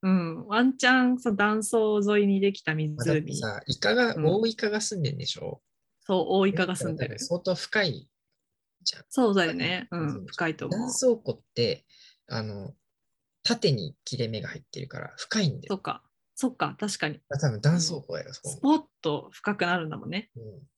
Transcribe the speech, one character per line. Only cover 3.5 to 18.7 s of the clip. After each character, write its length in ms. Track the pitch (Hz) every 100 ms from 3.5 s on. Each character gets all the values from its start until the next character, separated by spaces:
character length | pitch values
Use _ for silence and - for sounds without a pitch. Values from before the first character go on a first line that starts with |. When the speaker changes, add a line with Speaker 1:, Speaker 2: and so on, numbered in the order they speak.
| 104 -
Speaker 2:
イ 140 | -
カ 160 | 202 226
が、 200 | 240 -
Speaker 1:
う 40 |
ん。 60 | 156
Speaker 2:
大 220 | 190 226
イ 80 | 220
カ 140 | 220
が 100 | 208
住 200 | 214 202
ん 40 |
で 80 | 151
ん 60 | -
で 80 | -
し 120 | -
ょ？ 220 | - - _ _ _ _
Speaker 1:
そ 200 | _ 185
う、 40 | -
大 200 | 190 196
イ 60 |
カ 120 | 196 180
が 80 | 185
住 160 | 170
ん 40 | 156
で 120 | 127
る。 80 | 110
Speaker 2:
だ 0 |
か 20 |
ら 0 |
多 0 |
分 60 | -
相 140 | 175
当 140 | 180 180
深 280 | - 214
い 260 | 190 110 - _ _ _ _ _ _ _
じ 120 | - -
ゃ 40 |
ん。 40 | -
Speaker 1:
そ 220 | - 240
う 20 |
だ 120 | 196 170
よ 80 |
ね。 340 | 170 165 180 -
う 60 | 175
ん、 100 | 156
Speaker 2:
深 120 | 143
い。 60 | 185
Speaker 1:
深 200 | - 170
い 60 | 151
と 120 | -
思 100 | 185
う。 20 |
Speaker 2:
断 120 | 247
層 260 | - 254 226
湖 140 | -
っ 100 | - _ -
て、 300 | 117 - _ _ - _ _
あ 160 | 117
の、 320 | 110 101 98 - _ _ _ _ _ _
縦 280 | - 233 214
に 240 | 127 82 - -
切 120 | 123
れ 100 | 113
目 140 | 113
が 80 | -
入 100 | -
っ 40 |
て 160 | _ -
る 80 | -
か 120 | -
ら 140 | - -
深 240 | - 220
い 60 | 180
ん 120 | 107
だ 80 | -
よ。 60 |
Speaker 1:
そ 20 | 196
っ 60 |
か。 220 | - - _ _ _ -
そ 120 | 254
っ 80 | -
か、 220 | 151 -
確 180 | 208 196
か 100 | 156
に。 100 | 151 _
Speaker 2:
あ、 80 | 143
多 120 | 147
分 100 | 107
断 220 | 139 175
層 200 | 156 170
湖 160 | - 82
や 60 |
ろ、 60 | -
Speaker 1:
う 20 |
ん。 20 | -
Speaker 2:
そ 60 |
こ 80 | -
も。 60 | -
Speaker 1:
ス 60 |
ポ 140 | -